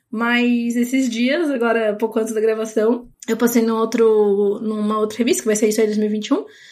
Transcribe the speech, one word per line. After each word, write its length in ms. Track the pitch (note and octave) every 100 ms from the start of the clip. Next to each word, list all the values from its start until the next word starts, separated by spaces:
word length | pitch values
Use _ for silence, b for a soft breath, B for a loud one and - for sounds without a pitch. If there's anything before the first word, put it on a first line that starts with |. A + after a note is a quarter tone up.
| b
mas 640 | A3 A#3 A#3+ A#3+ A#3+ A#3 A#3+
esses 320 | A#3+ C4+ C4
dias, 400 | A3 B3 D#4+ D4+
agora 440 | B3+ A#3 A3+ G#3+ G#3
pouco 220 | A3 A3+
antes 140 | A3
da 80 | A3
gravação, 640 | A3 A3 A3+ A3 A3 B3 - - -
eu 100 | A3
passei 240 | A#3 A#3+
num 140 | A3+ A3
outro, 840 | A3+ A3+ A3+ G#3+ G#3 G3+ G3+ G#3
numa 380 | A3 G#3+ G#3 G#3+
outra 200 | G#3+ -
revista, 240 | A#3 F4
que 40 | A3
vai 80 | G#3+
sair 160 | A3
só 120 | G#3+
em 20 | G#3+
dois 120 | G#3+
mil 80 | G#3
e 40 |
vinte 160 | G#3+ -
e 60 |
um. 120 | E4 - B B